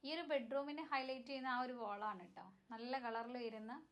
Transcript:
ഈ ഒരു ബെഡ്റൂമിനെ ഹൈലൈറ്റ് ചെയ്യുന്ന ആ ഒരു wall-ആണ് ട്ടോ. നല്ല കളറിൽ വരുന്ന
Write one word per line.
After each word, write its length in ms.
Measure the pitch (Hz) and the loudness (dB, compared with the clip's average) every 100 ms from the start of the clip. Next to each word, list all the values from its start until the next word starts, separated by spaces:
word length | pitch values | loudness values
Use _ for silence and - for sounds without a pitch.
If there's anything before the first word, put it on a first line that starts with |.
ഈ 40 | 269 | 0
ഒരു 100 | 320 311 | -2 4
ബെഡ്റൂമിനെ 540 | 285 226 277 285 294 302 | 2 4 2 2 -2 2
ഹൈലൈറ്റ് 360 | 269 262 262 247 | 2 2 -2 -2
ചെയ്യുന്ന 200 | 269 262 247 | -2 2 2
ആ 20 | 254 | 2
ഒരു 80 | 247 | 0
wall-ആണ് 420 | 220 202 214 196 190 | -2 0 -2 -2 -8
ട്ടോ. 140 | - 190 - - | -12 -14 -16 -10
നല്ല 200 | 226 240 262 | -6 -2 0
കളറിൽ 320 | 240 226 233 247 | 2 0 0 -2
വരുന്ന 300 | 233 220 220 277 - | -2 -4 -6 -8 -10